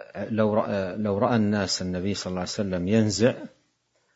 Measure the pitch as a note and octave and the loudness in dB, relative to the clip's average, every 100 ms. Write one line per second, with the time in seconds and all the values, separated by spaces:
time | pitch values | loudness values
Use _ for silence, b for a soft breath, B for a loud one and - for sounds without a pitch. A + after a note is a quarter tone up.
0 | - - G#2 A2 G#2+ G#2+ - G2+ F#2 G#2+ | -12 -10 -4 2 2 2 0 0 -2 -2
1 | G#2 G2+ A#2+ A#2 G#2 G#2 F#2 - F#2 F2+ | 0 2 2 4 2 2 0 -2 -4 -4
2 | G2 F#2+ F#2+ F#2 F2 - G2+ F2+ F2+ A2+ | -2 -4 -4 -4 -6 -4 -4 -2 2 2
3 | G#2+ F#2+ A#2+ - D4 _ _ _ _ _ | 2 2 2 0 -10 _ _ _ _ _
4 | _ | _